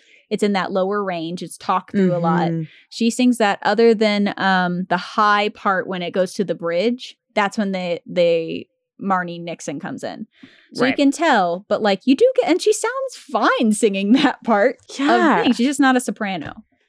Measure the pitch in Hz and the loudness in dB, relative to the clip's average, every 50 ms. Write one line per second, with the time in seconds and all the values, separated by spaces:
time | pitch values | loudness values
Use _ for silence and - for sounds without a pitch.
0 | _ _ _ _ _ _ 214 202 214 208 202 190 175 - 190 190 185 190 202 208 | _ _ _ _ _ _ -4 -2 0 0 0 -2 -2 -2 -2 -2 -2 -2 -2 -2
1 | 202 190 180 170 160 165 175 185 180 165 - - - - 190 185 - - - 202 | -4 -4 -6 -6 -6 -8 -8 -10 -10 -14 -14 -10 -4 -2 -2 -2 -2 -2 0 0
2 | 190 180 175 175 170 165 165 165 165 165 165 165 160 160 - - _ _ - - | 2 2 2 0 0 0 2 2 0 0 -2 -4 -6 -8 -12 -20 _ _ -6 -2
3 | 226 233 220 - 254 247 240 - 220 202 196 - - - 208 208 233 233 226 202 | -2 0 0 2 2 2 2 2 0 0 0 -2 -2 -2 2 4 4 4 4 4
4 | 220 214 208 202 202 202 - - - 190 190 185 180 175 180 175 185 - 175 180 | 2 0 2 0 0 -2 -2 -2 0 0 2 2 0 0 -2 -4 -4 -2 -4 -4
5 | - - - - 214 208 208 208 208 208 - - - 208 190 185 - - 190 180 | -4 -4 -2 0 2 2 4 2 2 -2 -4 -4 -2 -2 0 0 -2 -4 -6 -6
6 | 175 170 156 196 185 185 - - 202 165 170 160 170 170 170 175 196 233 240 254 | -6 -4 -2 -2 -2 -2 -2 -4 -4 -4 -4 -6 -4 -4 -2 0 0 0 -2 -2
7 | - - - _ _ _ _ - 208 202 - - 208 196 190 185 180 175 170 - | -8 -14 -20 _ _ _ _ -2 -2 -2 -2 -4 -4 -4 -4 -4 -4 -4 -6 -6
8 | - - 170 175 170 170 170 165 165 160 165 - - - _ _ _ _ _ - | -8 -4 0 2 2 4 2 0 -2 -4 -6 -10 -10 -14 _ _ _ _ _ -10
9 | 175 196 190 180 180 170 170 170 170 170 165 - - - 147 143 - 175 135 - | -4 -2 -2 -2 -2 -4 -8 -10 -10 -12 -12 -10 -10 -10 -10 -10 -10 -10 -10 -10
10 | - 110 85 - - - _ _ - - _ _ _ _ - - 240 262 262 - | -10 -12 -12 -12 -14 -16 _ _ -20 -20 _ _ _ _ -4 -2 0 0 2 2
11 | 285 277 277 - 330 330 277 214 185 175 170 185 202 - 220 - 214 208 196 190 | 2 2 2 2 0 2 2 2 2 2 -2 -4 -4 -2 -2 0 2 0 0 0
12 | - - 269 - 440 523 508 - 494 - 311 370 - 427 427 - - 440 508 539 | 2 2 4 4 4 4 4 2 2 2 0 2 2 2 0 2 0 -4 -4 -4
13 | 539 523 - - - - 262 208 226 330 508 508 262 220 214 - - 214 196 196 | -6 -8 -10 -12 -12 -6 -2 0 2 2 2 2 2 2 2 2 2 0 0 0
14 | 196 202 233 269 302 269 - - - - 226 202 202 262 - - _ - - - | 2 2 2 4 4 2 0 -2 0 0 2 4 4 2 0 -2 _ -16 -8 -2
15 | 277 285 339 359 359 311 240 175 - 294 240 - 233 277 294 - 285 262 262 254 | 0 2 4 4 4 4 4 2 2 2 2 2 0 0 2 2 2 4 4 2
16 | 254 - 202 - 220 196 190 170 - - - - - _ _ _ _ | 0 -2 -6 -6 -6 -6 -6 -8 -8 -12 -14 -16 -20 _ _ _ _